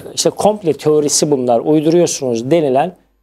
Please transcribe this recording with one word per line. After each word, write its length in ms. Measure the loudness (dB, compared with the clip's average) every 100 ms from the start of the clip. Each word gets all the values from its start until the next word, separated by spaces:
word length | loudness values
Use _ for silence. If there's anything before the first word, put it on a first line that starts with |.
| -6
işte 160 | -4 -4
komple 420 | 0 0 0 -2
teorisi 580 | -2 0 2 0 0 0
bunlar, 300 | 0 2 0
uyduruyorsunuz 920 | 2 0 2 2 0 -2 -4 -4 0
denilen, 460 | 0 2 0 -2 -6 _ _